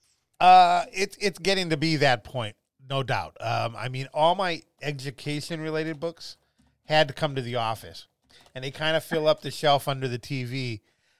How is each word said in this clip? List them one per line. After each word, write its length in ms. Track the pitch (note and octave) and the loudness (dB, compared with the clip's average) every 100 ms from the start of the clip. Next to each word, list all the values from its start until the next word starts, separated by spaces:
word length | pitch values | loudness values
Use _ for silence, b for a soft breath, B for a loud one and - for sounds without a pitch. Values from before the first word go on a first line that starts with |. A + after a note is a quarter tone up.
| _ _ _ _ | _ _ _ _
Uh, 460 | F3+ F#3 F3 F3 E3 | 8 10 8 4 0
it's, 240 | F#3 G3+ - | -4 -4 -2
it's 160 | G3+ - | -4 -2
getting 320 | E3+ F#3+ F3 | 0 0 0
to 80 | D#3 | 0
be 200 | E3 D3+ | 0 2
that 260 | C#3+ A#2+ | 2 2
point, 320 | - C3 G#2+ - _ _ C3+ | -2 -8 -8 -10 _ _ -8
no 140 | C3+ | -6
doubt. 340 | C3 A2+ E2 - | -2 -4 -4 -8
Um, 360 | A2+ A#2 A#2 A2 | -4 -2 -4 -6
I 140 | B2+ | -8
mean, 180 | B2+ C3+ | -8 -8
all 220 | D3+ D#3+ | 0 2
my 300 | F#3 F#3 E3 - _ | 2 -2 -4 -10 _
education-related 1160 | C#3 C#3+ C3+ - C#3+ D3 - E3 D#3 D#3 D#3+ D3 | -8 -8 -10 -10 -8 -8 -6 -8 -6 -4 -4 -6
books 380 | E3+ E3 - - _ _ _ _ - | -8 -10 -16 -18 _ _ _ _ 0
had 220 | D3+ C#3 | 2 4
to 40 | |
come 220 | - D#3 C3+ | 0 -4 -4
to 80 | |
the 140 | A#2+ A#2+ | -4 -2
office, 500 | A2+ A2+ F2 D#2+ - _ _ b b C3 | -2 -4 -10 -18 -20 _ _ b b -12
and 80 | |
they 80 | C3 | -12
kinda 280 | C3+ D#3 D#3+ | -4 -2 -2
fill 260 | - D#3+ D3+ | -2 0 2
up 140 | D3+ | 2
the 100 | D3 | -2
shelf 360 | - D3+ C#3+ - | -2 2 2 2
under 200 | C3+ C3 | -4 -4
the 100 | A#2+ | -6
T 260 | - C#3 B2 | -6 -6 -6
V, 360 | C3+ B2+ A2 - _ _ _ | -6 -6 -8 -12 _ _ _